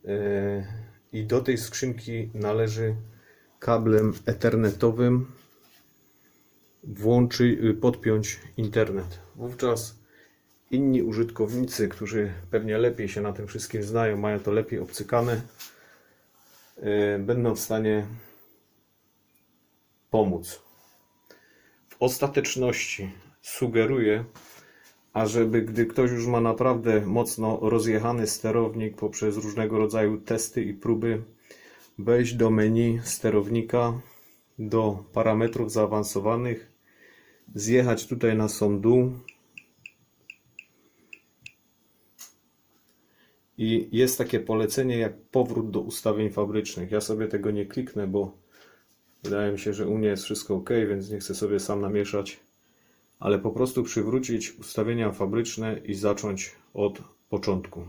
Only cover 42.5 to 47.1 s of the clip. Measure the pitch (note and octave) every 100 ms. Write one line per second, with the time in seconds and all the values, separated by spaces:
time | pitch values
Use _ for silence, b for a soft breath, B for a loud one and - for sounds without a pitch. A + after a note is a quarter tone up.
42.5 | _ _ _ _ b b b b b _
43.5 | - A2 A2+ - A2 B2+ - B2 A2+ -
44.5 | A2 G#2+ C3+ C3 A#2+ A2 - _ C3 B2
45.5 | A#2 A2 G2+ - - A2+ G#2 G#2+ G2 G#2
46.5 | G#2+ G2+ - F2+ G#2+ G#2